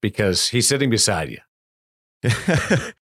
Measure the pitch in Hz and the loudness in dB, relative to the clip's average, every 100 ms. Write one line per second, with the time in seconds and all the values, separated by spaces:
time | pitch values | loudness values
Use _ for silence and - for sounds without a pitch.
0 | 101 - 101 85 - 123 113 135 135 110 | -4 0 0 0 0 0 2 2 2 2
1 | 104 87 71 55 _ _ _ _ _ _ | 2 0 -4 -10 _ _ _ _ _ _
2 | _ _ 120 113 - 160 - 170 - - | _ _ -2 -2 0 0 2 -2 -2 -14
3 | _ | _